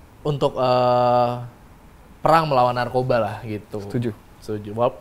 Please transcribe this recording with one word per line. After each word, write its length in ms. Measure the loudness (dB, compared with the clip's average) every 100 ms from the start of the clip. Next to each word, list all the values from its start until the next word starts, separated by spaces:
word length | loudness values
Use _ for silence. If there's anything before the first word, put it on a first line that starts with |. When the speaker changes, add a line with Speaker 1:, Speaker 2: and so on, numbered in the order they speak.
| -20 -8
Speaker 1:
untuk, 340 | -6 -2 -2 0
eh, 760 | 2 2 4 4 4 4 2 -2 -10 -18 -20 -20 -20 -20 -20 -4
perang 260 | 2 4 4
melawan 240 | 2 2
narkoba 440 | 0 -2 -2 0 0
lah 180 | 0 -6
gitu. 400 | -10 -10 -10 -12
Speaker 2:
Setuju. 300 | -6 -4 -4 -6 -14 -18
Speaker 1:
Setuju. 340 | -10 -10 -8
Wal-, 220 | -2 -2 -2